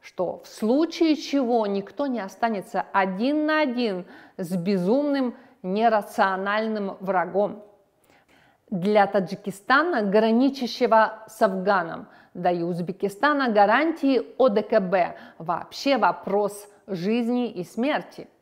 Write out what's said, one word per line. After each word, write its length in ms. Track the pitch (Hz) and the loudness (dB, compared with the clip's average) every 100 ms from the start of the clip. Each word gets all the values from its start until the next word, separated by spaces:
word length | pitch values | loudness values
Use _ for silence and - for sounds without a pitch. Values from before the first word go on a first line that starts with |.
что 420 | - - 170 - | -20 -6 -6 -6
в 40 | - | -16
случае 640 | - 220 262 330 - 330 | -6 0 0 0 0 2
чего 500 | 302 - 277 233 240 208 | 2 0 -2 2 0 0
никто 400 | 196 196 - 285 | -2 -6 -6 -4
не 100 | 240 | -4
останется 680 | 196 - 233 208 - 190 - | -6 -4 -2 -2 -4 -6 -2
один 540 | 196 190 185 240 302 302 | 0 0 0 0 0 0
на 140 | 311 | 0
один 440 | 302 240 240 185 175 - - - | 0 0 -2 -4 -8 -18 -20 -10
с 180 | 175 180 | -4 -4
безумным, 800 | 170 196 180 254 294 277 254 226 - _ | 0 0 2 2 2 0 -2 -6 -20 _
нерациональным 1300 | 185 196 226 214 208 - 196 185 196 214 220 214 196 - | -4 2 4 2 -2 0 0 2 -2 -2 -2 -4 -6 -8
врагом. 640 | 185 190 170 175 202 220 - _ _ _ _ _ _ _ _ _ _ | -2 -2 0 0 -2 -4 -18 _ _ _ _ _ _ _ _ _ _
Для 380 | 190 185 214 196 | -4 2 4 4
Таджикистана, 960 | 202 175 185 - - - 262 330 285 | 2 -2 -8 -10 -14 0 2 2 0
граничащего 1200 | 208 202 220 226 269 269 233 - 240 220 214 - - | 2 2 4 4 2 0 -8 -2 4 6 4 0 -18
с 120 | - | 0
Афганом, 680 | 220 190 185 196 170 160 - - _ | 0 0 0 0 0 -10 -14 -20 _
да 160 | 185 175 | -4 -2
и 120 | 175 | 0
Узбекистана, 880 | 170 175 175 185 202 196 285 294 254 | -2 -4 -6 -4 -6 0 0 2 2
гарантии 760 | 208 202 233 320 320 277 254 - - | 4 4 4 2 0 0 0 -2 2
О 120 | 262 | 2
Д 140 | 208 | 2
К 180 | 208 220 | 2 0
Б 340 | 190 185 170 - - - | 2 0 0 -4 -20 -14
вообще 580 | 165 170 - - 277 277 | -6 -6 -6 -6 0 2
вопрос 720 | 190 170 - 202 202 202 - - - | 2 0 -2 0 -2 -6 -18 -20 -10
жизни 600 | 185 185 233 233 247 247 | -6 -2 -2 0 -2 -4
и 100 | - | -6
смерти. 640 | 175 - 262 247 170 - - _ | -10 -4 -2 -2 -6 -16 -20 _